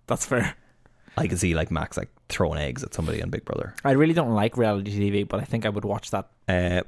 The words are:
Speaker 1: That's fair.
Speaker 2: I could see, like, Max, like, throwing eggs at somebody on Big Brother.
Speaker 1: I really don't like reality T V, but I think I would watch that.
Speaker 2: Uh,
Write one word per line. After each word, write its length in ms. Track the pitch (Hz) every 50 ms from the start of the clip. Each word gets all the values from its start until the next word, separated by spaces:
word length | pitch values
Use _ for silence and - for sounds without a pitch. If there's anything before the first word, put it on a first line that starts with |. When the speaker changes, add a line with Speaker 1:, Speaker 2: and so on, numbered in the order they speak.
| _
Speaker 1:
That's 200 | - 123 - -
fair. 280 | - 139 190 - - - - - _ _ _ _ - _ _ _ - -
Speaker 2:
I 100 | - - -
could 100 | - 87
see, 160 | - 90 82
like, 160 | 80 80 -
Max, 260 | 82 78 80 - - -
like, 100 | - - _ _ _ -
throwing 280 | - - 95 78 78 76
eggs 240 | 73 69 62 -
at 120 | - - -
somebody 280 | - 82 78 - -
on 60 | - -
Big 140 | - - -
Brother. 300 | - - - - - - - -
Speaker 1:
I 60 | 139
really 220 | 135 135 156 160 165
don't 200 | 170 151 117 113
like 220 | 104 104 117 -
reality 340 | 123 117 107 104 98 98 104
T 200 | 101 104 101 101
V, 120 | 101 101 101
but 160 | - - 101
I 40 | -
think 220 | - - 113 110
I 20 | 110
would 160 | 101 104 101
watch 260 | 101 101 104 - -
that. 180 | - 98 - - _ _ _ -
Speaker 2:
Uh, 320 | 92 90 90 87 90 90 -